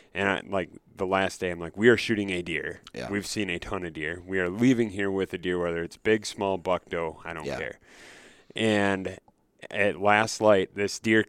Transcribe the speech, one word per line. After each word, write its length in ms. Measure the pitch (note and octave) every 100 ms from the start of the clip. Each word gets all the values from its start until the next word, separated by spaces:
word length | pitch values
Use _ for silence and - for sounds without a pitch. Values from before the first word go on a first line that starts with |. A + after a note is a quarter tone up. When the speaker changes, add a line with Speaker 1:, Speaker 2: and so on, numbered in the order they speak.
| _
Speaker 1:
And 160 | F2+ G2
I, 140 | F#2 -
like, 220 | G2 E2 - _ -
the 80 | F#2+
last 340 | F#2+ F#2+ -
day, 120 | F#2
I'm 80 | E2+
like, 180 | E2 F#2+
"We 120 | A#2
are 80 | A2+
shooting 340 | - G#2 G2
a 100 | F2+
deer. 400 | F2 D#2 D2 - -
Speaker 2:
Yeah. 200 | - B1
Speaker 1:
We've 160 | G2+ F#2+
seen 240 | A2 G2
a 80 | F2
ton 260 | - G2 F2
of 80 |
deer. 300 | D#2 D2+ F2 F2+
We 140 | F#2+
are 100 | F2+
leaving 400 | G2 B2 A#2 A2+
here 220 | F#2+ G2
with 200 | F#2+ F#2+ F#2
a 20 |
deer, 220 | F2+ F2+
whether 240 | F2 E2+
it's 140 | E2+ -
big, 280 | G#2+ A2 G#2
small, 320 | - G2 F#2
buck, 320 | F2 F2 -
doe, 320 | F2 E2 -
I 100 | E2+
don't 120 | E2 D2
Speaker 2:
Yeah. 140 | C2+
Speaker 1:
care." 200 | C2 - _ - - - - - - -
And 640 | A2 G#2 G2+ F#2+ F#2 F#2+ - _ _ _ -
at 300 | G#2 G2+ D#2
last 400 | G2+ G#2 A2 -
light, 340 | G#2+ G2+ F#2 G2+
this 240 | G2+ -
deer 260 | A2+ A2